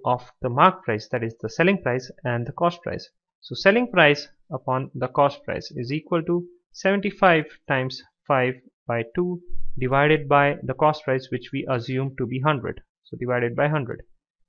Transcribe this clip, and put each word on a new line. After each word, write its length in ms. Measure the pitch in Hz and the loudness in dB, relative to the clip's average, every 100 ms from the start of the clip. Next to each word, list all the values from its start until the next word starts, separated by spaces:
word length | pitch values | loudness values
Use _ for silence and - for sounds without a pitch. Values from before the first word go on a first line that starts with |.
of 260 | - 123 - _ | -2 -2 -4 _
the 80 | 127 | -2
mark 340 | 127 180 185 | 4 4 4
price, 240 | - 107 - | -2 -4 -2
that 120 | 123 | -4
is 100 | 113 - | -4 -6
the 80 | 107 | -8
selling 340 | - 175 196 | 0 2 2
price, 280 | 127 127 131 - | 0 -2 -6 -8
and 220 | 127 120 120 | -4 -4 -4
the 60 | |
cost 300 | - 175 170 | -2 -2 -2
price. 260 | - - - _ _ _ | -8 -8 -10 _ _ _
So 140 | - | -14
selling 360 | 127 190 226 247 | 0 2 2 2
price 380 | 180 151 143 - _ _ | 4 6 4 -2 _ _
upon 380 | 143 - 131 135 | -8 -2 -2 -4
the 140 | 127 127 | -6 -4
cost 340 | - 143 - | 2 2 0
price 280 | - - - | -8 -10 -8
is 160 | 143 120 | -10 -6
equal 320 | 151 - 170 | -6 -2 -4
to 220 | 165 175 175 _ _ | 0 -4 -4 _ _
seventy-five 760 | - 190 202 196 - 190 160 151 - - | -4 0 0 -2 2 4 4 0 -10 -2
times 360 | 135 131 - - _ - | -2 -2 -6 -18 _ 0
five 260 | 135 127 127 _ _ - | 2 2 -2 _ _ -4
by 180 | 117 113 | -4 -2
two 260 | - 180 175 - - - - | -4 -4 -6 -2 0 2 0
divided 500 | 127 139 147 156 139 | 0 2 4 4 4
by 280 | 143 143 - | 4 4 0
the 120 | 123 | -6
cost 300 | 131 151 151 | 0 0 0
price, 240 | - 131 131 | -2 -2 -2
which 180 | 123 - | -8 -6
we 140 | 135 - | -8 -4
assume 440 | 123 123 131 135 135 | -4 -2 -4 -4 -4
to 80 | 120 | -6
be 140 | 131 | -2
hundred. 420 | 143 143 82 - - _ | 0 0 -4 -10 -16 _
So 120 | _ - | _ -8
divided 380 | 123 123 120 120 | -2 0 0 0
by 120 | 147 | 0
hundred. 340 | 151 120 - - _ _ _ | 0 -4 -10 -14 _ _ _